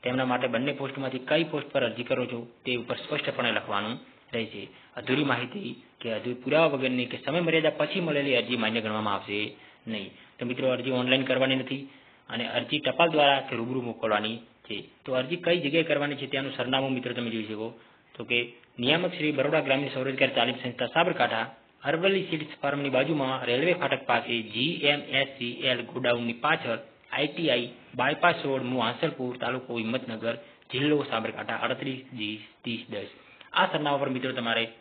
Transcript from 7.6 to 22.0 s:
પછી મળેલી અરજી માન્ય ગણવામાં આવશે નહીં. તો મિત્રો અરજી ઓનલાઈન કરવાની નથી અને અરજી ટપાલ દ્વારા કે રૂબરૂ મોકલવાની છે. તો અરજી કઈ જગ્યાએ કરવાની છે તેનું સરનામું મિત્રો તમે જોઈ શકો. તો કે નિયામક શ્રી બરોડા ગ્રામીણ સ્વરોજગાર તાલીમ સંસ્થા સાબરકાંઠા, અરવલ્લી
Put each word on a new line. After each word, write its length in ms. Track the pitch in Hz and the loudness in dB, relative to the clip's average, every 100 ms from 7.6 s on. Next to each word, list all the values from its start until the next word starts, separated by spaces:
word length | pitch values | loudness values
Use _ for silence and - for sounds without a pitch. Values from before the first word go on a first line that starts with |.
| 156 | 2
પછી 300 | 147 151 190 | 0 -2 -2
મળેલી 360 | 170 143 139 123 | 0 0 2 0
અરજી 200 | 110 120 | 2 0
માન્ય 240 | 110 113 | 0 0
ગણવામાં 340 | 107 107 107 | -2 -2 0
આવશે 420 | 98 104 101 107 - - - 117 | -2 -2 -4 -4 -8 -20 -16 -8
નહીં. 240 | 110 98 - - - | -8 -8 -14 -20 -10
તો 80 | 123 | -6
મિત્રો 240 | 127 131 | -2 0
અરજી 200 | 123 127 | 0 0
ઓનલાઈન 320 | 127 127 131 | 0 4 2
કરવાની 340 | 127 127 131 131 | 4 2 4 2
નથી 320 | 123 135 - - - - - | 0 -6 -8 -18 -20 -20 -10
અને 200 | 117 120 | -6 -2
અરજી 300 | 120 117 147 | -4 -2 0
ટપાલ 300 | 147 - 170 | 0 4 4
દ્વારા 320 | 156 143 135 | 8 6 6
કે 160 | - 117 | 0 -4
રૂબરૂ 240 | 117 131 | -2 -2
મોકલવાની 560 | 120 113 113 104 107 117 | -4 -2 2 2 2 -6
છે. 460 | - _ - 101 85 _ | -10 _ -10 -10 -10 _
તો 80 | - | -2
અરજી 240 | 127 135 170 | -2 0 -2
કઈ 240 | 170 180 | 2 2
જગ્યાએ 220 | 143 160 | 4 2
કરવાની 340 | 156 143 143 135 | 2 2 0 -4
છે 100 | 135 | -4
તેનું 260 | 135 139 | -4 -4
સરનામું 400 | - 123 135 135 | -4 0 2 2
મિત્રો 200 | 127 123 | -2 -2
તમે 180 | 120 117 | -4 -2
જોઈ 140 | 110 | -4
શકો. 340 | 107 107 113 113 - _ _ | -4 -6 -8 -10 -20 _ _
તો 100 | - | -14
કે 280 | 113 120 120 - - - | 0 0 0 -10 -20 -2
નિયામક 360 | 123 160 180 | 2 2 2
શ્રી 180 | - 151 | 0 -2
બરોડા 280 | 139 139 156 | 2 2 2
ગ્રામીણ 280 | 139 135 139 | 2 0 0
સ્વરોજગાર 400 | 131 135 131 131 | -2 -4 2 2
તાલીમ 260 | 127 117 123 | 4 2 0
સંસ્થા 240 | 127 120 120 | -6 -4 0
સાબરકાંઠા, 680 | 165 175 147 120 113 120 - _ _ | 4 4 4 2 2 -4 -8 _ _
અરવલ્લી 440 | 139 165 | -2 2